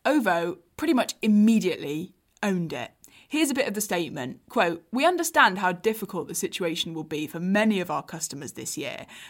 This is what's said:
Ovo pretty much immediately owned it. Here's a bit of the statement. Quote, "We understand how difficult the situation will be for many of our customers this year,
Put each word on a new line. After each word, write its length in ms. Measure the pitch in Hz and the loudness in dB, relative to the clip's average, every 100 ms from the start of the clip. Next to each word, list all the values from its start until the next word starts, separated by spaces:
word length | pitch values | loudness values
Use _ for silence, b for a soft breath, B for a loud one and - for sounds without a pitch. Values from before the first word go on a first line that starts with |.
| 254 | 0
Ovo 540 | 294 202 170 170 - _ - | 2 2 0 -2 -6 _ -6
pretty 160 | 311 | 0
much 220 | 254 - - | 2 0 0
immediately 920 | 220 208 214 220 175 - 143 151 180 _ _ - | 4 6 8 6 2 -2 -4 -6 -8 _ _ -6
owned 300 | 208 185 160 | -2 0 -2
it. 200 | 139 117 _ B B B | -6 -10 _ B B B
Here's 220 | 302 302 | 0 0
a 60 | 262 | 2
bit 120 | - | 0
of 60 | |
the 80 | 208 | -2
statement. 580 | - 175 151 135 127 - _ | -2 -2 -2 -6 -8 -10 _
Quote, 380 | 233 175 165 - | 0 2 0 -6
"We 120 | 247 320 | 2 2
understand 520 | 349 330 302 233 190 | 2 0 4 4 4
how 160 | 185 | -2
difficult 560 | 180 220 220 196 175 143 | 0 -2 -2 -6 -8 -6
the 60 | - | -6
situation 580 | 180 - 170 170 170 | -6 -4 -4 -2 -6
will 100 | 160 | -6
be 240 | 156 156 151 | -8 -6 -6
for 140 | 170 | -4
many 400 | 180 208 220 196 | 0 4 4 2
of 100 | 170 | 0
our 120 | 151 | -4
customers 500 | - 160 - 143 151 | -4 -10 -8 -8 -12
this 240 | - - - | -10 -10 -8
year, 300 | 135 - - B | -8 -8 -14 B